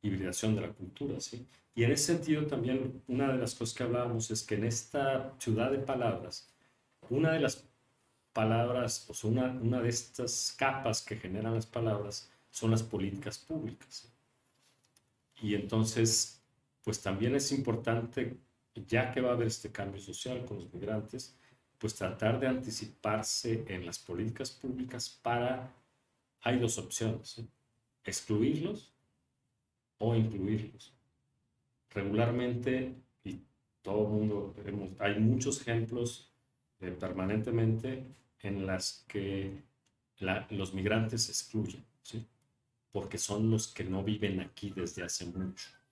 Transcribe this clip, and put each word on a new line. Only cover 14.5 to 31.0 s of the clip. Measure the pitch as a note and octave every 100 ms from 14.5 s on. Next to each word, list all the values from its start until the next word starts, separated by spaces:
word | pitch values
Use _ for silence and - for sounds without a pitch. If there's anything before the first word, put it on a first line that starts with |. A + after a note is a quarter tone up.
| _ _ _ _ _ _ _ _ -
Y | A2 G2+
entonces, | G2 A2 A2 - A2+ - - - _ _ _ _
pues | - G2+
también | G2 F#2+ A#2+ C#3
es | C#3
importante, | C#3 - A2 - A2+ A2+ - B2+ - _ _ _ - F#2+
ya | A#2 A#2+
que | B2+
va | B2+
a |
haber | A#2 A#2
este | - G#2+
cambio | - G2+ G2
social | G2 A2 B2 B2 A#2+
con | G2+
los | F2
migrantes, | F2+ G2+ A2 G#2+ C3 - - _ _ _ _
pues | G#2 -
tratar | F#2 - A2 A#2
de | C3+
anticiparse | B2+ B2+ - A2 - G#2+ G#2+ G#2+ - A#2+ A2+ -
en | F#2 F2
las | -
políticas | - F2 A2 A2+ C3
públicas | - C3 B2+ B2 B2 - -
para, | B2 A#2+ B2 C3 B2 - _ _ _ _ _ _
hay | A#2 B2
dos | A#2 A2
opciones, | - - A2 A2+ -
¿sí? | - A#2 _ _ _ _ _ -
Excluirlos | F#2+ - G#2 A#2 D#3 E3+ G#3+ - _ _ _ _ _ _ _ _ _ _ _
o | A2 A2+
incluirlos. | A2 G2+ G2 A2 A2 - - _